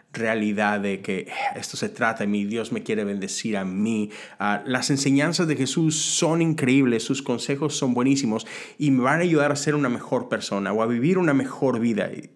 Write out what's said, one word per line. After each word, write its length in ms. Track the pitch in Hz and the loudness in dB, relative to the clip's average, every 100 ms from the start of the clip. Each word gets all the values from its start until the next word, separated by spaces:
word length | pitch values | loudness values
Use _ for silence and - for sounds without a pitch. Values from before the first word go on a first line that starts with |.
| _ | _
realidad 680 | 117 113 110 107 104 104 104 | -4 -2 0 0 2 0 0
de 200 | 101 95 | -2 -4
que, 180 | 104 95 | -4 -6
"Eh, 140 | - - - - | -6 -6 -6 -6
esto 220 | - - | -10 -6
se 100 | 107 | -6
trata 380 | - 113 113 104 | -2 -2 0 0
de 20 | |
mí, 160 | 104 | 0
Dios 300 | 101 113 104 | 0 -4 -4
me 100 | 117 | -6
quiere 220 | - 107 101 | -2 -2 -2
bendecir 500 | 98 95 - 113 101 | -4 -6 -4 -4 -2
a 80 | |
mí. 460 | 95 92 110 110 104 - - - | -2 0 0 0 -2 -6 -14 -4
Ah, 260 | 104 104 - | -2 -2 -2
las 240 | 127 127 | -2 0
enseñanzas 580 | 139 139 139 156 165 160 | 0 4 4 4 2 0
de 80 | 131 | 0
Jesús 400 | 127 170 160 156 | 0 2 2 2
son 460 | - - 160 165 | -2 0 2 2
increíbles, 600 | 165 156 123 135 127 113 | 2 2 4 6 6 2
sus 180 | - 135 | 0 -4
consejos 560 | - 120 - 139 147 - | -2 -4 -2 -2 -2 -2
son 160 | 135 | 0
buenísimos 520 | 120 131 139 113 113 - - - - | 2 2 2 2 -2 -4 -14 -14 -2
y 140 | 147 | 2
me 120 | 131 | 4
van 180 | 127 160 | 4 4
a 20 | |
ayudar 300 | 175 151 143 | 4 4 2
a 20 | 139 | 0
ser 200 | 156 147 | 0 0
una 120 | 131 | 0
mejor 400 | 117 - 123 127 | -2 -2 -4 -2
persona 460 | 110 - 101 98 | -4 -2 -4 -2
o 100 | 107 | 0
a 40 | 113 | 0
vivir 300 | 120 147 185 | 2 2 2
una 160 | 165 | 2
mejor 460 | 135 131 - 135 120 | 2 0 -2 0 2
vida". 320 | 117 104 90 | 0 0 -2
Y, 200 | - - | -6 -14